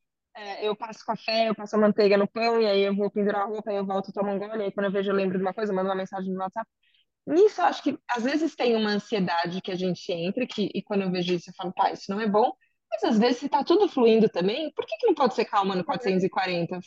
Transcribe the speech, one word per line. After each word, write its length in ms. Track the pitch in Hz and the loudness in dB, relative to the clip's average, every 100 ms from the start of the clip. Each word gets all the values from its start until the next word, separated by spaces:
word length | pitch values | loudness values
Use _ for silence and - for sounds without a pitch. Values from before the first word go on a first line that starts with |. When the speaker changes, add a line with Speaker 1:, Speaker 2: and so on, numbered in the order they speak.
| _ _ _ - | _ _ _ -16
Speaker 1:
é, 320 | 208 185 214 | -12 -6 -4
eu 80 | 233 | -4
passo 300 | 226 208 - | -8 -12 -8
café, 440 | 220 - 220 226 | -6 -2 0 0
eu 60 | 214 | -2
passo 200 | 208 214 | -2 2
a 40 | |
manteiga 380 | 208 208 208 202 | 2 4 4 4
no 100 | 202 | 2
pão, 340 | 226 233 233 | 0 0 2
e 40 | 214 | 2
aí 140 | 196 | 2
eu 140 | 196 202 | 2 0
vou 140 | 202 | -2
pendurar 340 | 214 208 202 | 0 0 0
a 20 | 208 | -4
roupa, 260 | 214 214 | -6 -4
aí 60 | 202 | -4
eu 80 | 196 | -2
volto, 260 | 196 196 | -4 -4
tomo 160 | 208 202 | -4 -2
um 60 | 196 | -2
gole, 240 | 208 220 | -4 -4
aí 80 | 196 | -4
quando 140 | - 202 | -2 -2
eu 40 | |
vejo 180 | 202 196 | 0 0
eu 40 | 196 | 0
lembro 220 | 190 185 | 0 0
de 60 | |
uma 100 | 190 | -2
coisa, 180 | 185 214 | -2 -2
eu 40 | 190 | -2
mando 140 | 190 | -2
uma 60 | 190 | -2
mensagem 360 | 190 196 190 | -6 -6 -6
no 60 | 185 | -6
WhatsApp. 300 | 190 226 226 _ _ _ _ _ - | -6 -8 -12 _ _ _ _ _ 0
Nisso, 340 | 302 415 - | 4 4 4
eu 40 | 349 | 0
acho 180 | 269 | 0
que 140 | - 262 - | -4 -4 -4
às 140 | 240 | -2
vezes 320 | 233 302 311 - | 0 0 -2 -2
tem 200 | 247 226 | 0 0
uma 160 | 214 | 0
ansiedade 680 | 208 - 214 180 170 175 185 | -2 -2 -2 -2 -2 -2 -4
que 100 | - | -6
a 40 | 180 | -4
gente 360 | 185 170 - | -2 -4 -4
entra, 340 | 175 170 202 247 | -4 -4 -4 -4
que, 220 | - 196 | -4 -4
e 80 | - | -4
quando 200 | - 202 | -4 -2
eu 80 | 190 | -2
vejo 220 | 180 175 175 | -2 -2 -2
isso, 140 | 175 | -4
eu 40 | - | -10
falo, 160 | 180 | -8
"Tá, 180 | 185 190 | 0 -2
isso 200 | 170 - | -2 -8
não 80 | 196 | -4
é 60 | 226 | 0
bom." 240 | 202 254 - _ _ - | 4 2 0 _ _ -10
Mas 120 | 640 330 | -2 2
às 120 | 220 | 4
vezes, 180 | 240 254 | 4 2
se 100 | 285 | 0
tá 140 | 285 | 0
tudo 240 | 269 359 392 | 4 4 4
fluindo 400 | - 226 220 214 | 4 6 6 4
também, 420 | - 180 247 311 | 2 -2 -2 -6
por 120 | - - | -6 -6
que 120 | 659 | 0
que 100 | 466 | 2
não 60 | 320 | 4
pode 180 | 262 - | 2 2
ser 100 | 208 | 0
calma 300 | 208 196 190 | 0 0 0
no 60 | |
Speaker 2:
É. 20 | 175 | -2
Speaker 1:
quatrocentos 380 | - 208 185 | -4 0 0
e 60 | 180 | 0
quarenta, 500 | - 185 175 170 180 | -2 -2 -2 -4 -6